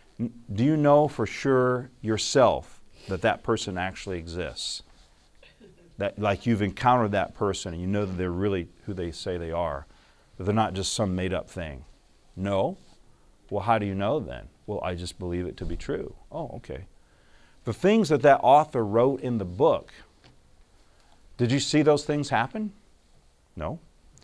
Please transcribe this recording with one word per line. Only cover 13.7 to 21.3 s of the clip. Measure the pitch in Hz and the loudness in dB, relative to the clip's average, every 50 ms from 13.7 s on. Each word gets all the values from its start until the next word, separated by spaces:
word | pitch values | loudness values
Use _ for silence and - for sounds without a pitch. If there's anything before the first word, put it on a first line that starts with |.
| 117 110 | 2 2
do | 104 | 0
you | 98 98 | -2 -2
know | 95 98 107 143 156 | -2 -2 -2 -2 -2
then?" | 104 65 62 58 53 - - _ _ | -4 -6 -10 -12 -14 -18 -20 _ _
"Well, | - 104 87 - | -8 -6 -6 -4
I | 90 92 | -4 -6
just | 85 90 85 - - | -6 -8 -10 -10 -8
believe | 92 87 87 90 90 | -6 -4 -4 -4 -4
it | 85 - - | -6 -8 -8
to | - | -6
be | - - | -6 -6
true." | - - - - - - - - - - - - | -6 -6 -6 -6 -6 -6 -10 -14 -16 -18 -14 -12
"Oh, | 160 160 - - | -10 -10 -10 -12
okay." | - - - 67 65 92 - - - _ _ _ _ _ _ - - - - _ _ - | -14 -12 -12 -12 -12 -14 -16 -20 -20 _ _ _ _ _ _ -20 -20 -20 -20 _ _ -8
The | 120 110 | -8 -4
things | - - 190 214 226 202 139 | 0 2 4 4 4 4 4
that | 156 131 120 | 2 6 6
that | 147 135 - - | 8 6 8 8
author | 120 139 147 156 151 - 127 113 | 6 6 6 6 4 0 -2 -2
wrote | 101 101 113 123 139 139 - | 0 2 4 4 4 2 0
in | 139 127 120 113 | -2 -4 -2 -2
the | 98 | -4
book, | 87 87 101 143 165 117 85 - - - - - - _ _ - - - - _ _ _ - - _ _ _ _ _ _ _ _ _ - - _ - | -4 -2 2 2 4 2 2 -2 -8 -20 -20 -20 -20 _ _ -20 -20 -20 -20 _ _ _ -20 -20 _ _ _ _ _ _ _ _ _ -20 -20 _ -14